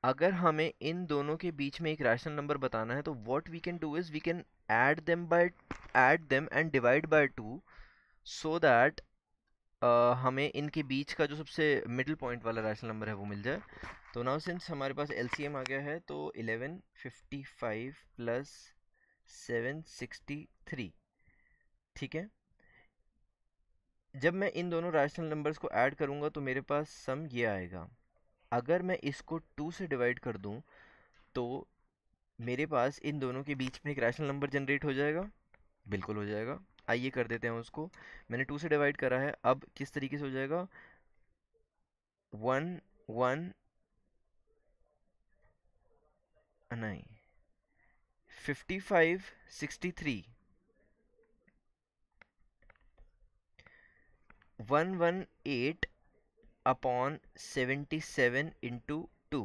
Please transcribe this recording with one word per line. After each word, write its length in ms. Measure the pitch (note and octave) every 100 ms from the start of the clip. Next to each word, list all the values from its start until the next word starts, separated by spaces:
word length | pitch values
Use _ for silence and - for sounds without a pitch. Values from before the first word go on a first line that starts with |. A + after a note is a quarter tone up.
अगर 280 | B2+ C3 E3+
हमें 380 | F#3 F3 D#3 D#3 -
इन 220 | C3+ F3 F3
दोनों 300 | D3 C#3+ D#3
के 140 | F3+ D3
बीच 220 | C#3+ -
में 100 | D#3+
एक 100 | D#3
रैशनल 300 | B2+ A#2+ E3
नंबर 240 | D3 D3 C#3+
बताना 360 | C3 A2+ A2+
है 80 | C3
तो 100 | D3 C3+ A2
what 240 | C3+ -
we 100 | E3 F3
can 100 | F3
do 80 | D#3 D3+
is 100 | F3
we 80 | D3+
can 160 | E3+ E3+ - _ _ A2
add 260 | C3 D#3 D#3
them 100 | E3+ E3+
by, 100 | E3+ F3 - _ - - B2+
add 280 | C3 D#3+ D3+
them 160 | C3 C#3+ C3+
and 120 | D#3+ C#3
divide 300 | A#2+ C3+ D#3
by 80 | D#3 C#3+ -
two 160 | G#2+ C3+ - - - _ _ _ -
so 280 | - D#3+ E3
that, 360 | D#3+ A#2+ C3 - - _ _ _ _ _ _ _
अ, 320 | B2 A#2+ A#2+ B2+
हमें 280 | C3 C3 C#3+
इनके 320 | - D3 D#3+
बीच 300 | C#3 C3+ C#3+
का 140 | - D3
जो 100 | D3
सबसे 320 | D#3+ - D3+ C3+ -
मिडिल 260 | B2 C3 D3+
पॉइंट 200 | B2+ A#2+
वाला 180 | A2+ A2+ A2
रैशनल 220 | G#2+ A#2
नंबर 180 | A2 G#2+
है 60 |
वो 100 | G#2 G2+
मिल 160 | G2+
जाए। 180 | G#2+ E3 - - - - -
तो 100 | A#2+
now 120 | B2 C#3+ E3+
since 220 | F3 -
हमारे 240 | D3 C3+
पास 160 | C#3 D3
एलसीएम 440 | - B2 - D3 C#3+
आ 60 | B2+
गया 120 | C3+
है 180 | C#3+ D3+ -
तो 240 | D3 D3+ -
इलेवन 420 | A2+ A2+ C3 F3+ _ -
फिफ्टी 400 | B2+ - - C#3+ C3+ -
फ़ाइव 340 | A#2+ A2 B2 D#3 - -
प्लस 420 | A#2 A#2+ C#3+ - - _ _ _ _ _ _
सेवन 540 | - - A#2+ A#2+ D3+ D#3+
सिक्सटी 520 | - B2 - - C#3+ - _ -
थ्री, 240 | C#3+ G2 - _ _ _ _ _ _ _ _ _ -
ठीक 180 | C3+ D#3+
है। 120 | G#3 _ _ _ _ _ _ _ _ _ _ _ _ _ _ _ _ _ _
जब 200 | C3+ D3
मैं 180 | F3+ G3+
इन 180 | - F3
दोनों 220 | E3 F3
रैशनल 380 | D#3 C#3+ - D#3+
नंबर्स 280 | D3+ D3 D#3
को 120 | - G#2+ C3
ऐड 80 |
करूँगा 340 | C#3 C#3+ C#3+ D3
तो 120 | D3+
मेरे 200 | C3+ C3
पास 400 | C3 D3 D3+ - -
सम 200 | C3+ D#3+
ये 120 | A#2+ A#2
आएगा। 420 | G2 F2+ F2+ E2+ - _ _ _ _ _
अगर 300 | A#2+ B2 F3
मैं 140 | F3+ F#3 C#3+
इसको 280 | C#3 - D#3+ - -
टू 140 | D3+
से 140 | E3+ F#3
डिवाइड 320 | C#3 A#2+ B2
कर 160 | - G#2
दूँ 240 | G2+ A2 - - - - _ _ _
तो 100 | - A#2+ C3 - _ _ _ _ _ _ _
मेरे 260 | A#2 B2 D#3
पास 260 | D3 B2+ D3 -
इन 80 | D3
दोनों 240 | C3 B2+
के 100 | C#3
बीच 260 | C#3 C3 -
में 60 | D3
एक 60 | C#3
रैशनल 280 | A#2 - D3
नंबर 220 | C#3 C#3
जनरेट 340 | C#3 C3+ C#3
हो 80 | D3
जाएगा। 300 | C3+ D3 D#3+ G3+ - _ _ _ _ -
बिल्कुल 280 | G2+ F#2 G#2+
हो 80 |
जाएगा। 340 | G#2 G#2 A#2 E3 - _ -
आइए 200 | A#2 B2+
कर 160 | B2+ A2+
देते 220 | A#2 A#2
हैं 60 |
उसको। 340 | A#2 A#2 - E3 - - - -
मैंने 140 | A#2+
टू 140 | C3 D3
से 100 | D#3+
डिवाइड 280 | D3 C#3+ C#3+
करा 220 | C3 B2+
है, 140 | C#3 -
अब 200 | - C3 - -
किस 160 | C#3
तरीके 260 | D3 C3+ C#3+
से 60 |
हो 60 | C#3+
जाएगा? 360 | C3 C3+ E3 F#3+ - - - _ _ _ _ _ _ _ _ _ _ _ _ _
वन 480 | G#2+ A2+ C3+ E3 F3+ _ _ -
वन, 420 | A2 B2 C#3 F3 - _ _ _ _ _ _ _ _ _ _ _ _ _ _ _ _ _ _ _ _ _ _ _ _ _ _ _ _ _ _ _
नहीं, 320 | A#2 A2 F#2 - - _ _ _ _ _ _ _ _ _ _ _ -
फ़िफ़्टी 340 | - C#3 - F#3+
फ़ाइव 420 | F#3+ F#3 D#3+ F#3 F#3+ - - -
सिक्सटी 320 | D3 - F3+
थ्री, 220 | - D3+ A2+ - - _ _ _ _ _ _ _ B4+ A#4 _ _ _ _ _ _ _ _ _ - _ _ _ _ - _ _ - _ _ _ _ _ - - _ _ _ _ _ - _ _ A2
वन 240 | C#3+ E3+ F#3+
वन 280 | E3+ F3+ F3 _ -
एट 400 | C3 B2+ D#3+ - _ _ _ _ _ - _ -
upon 500 | C3 C3 B2 C3 D#3 - -
सेवेंटी 600 | - - B2+ C3+ D3 D#3
सेवन 500 | - - B2 B2 D#3 -
into 340 | A#2+ A#2+ - D3+ F3+ _ _
टू 100 | D3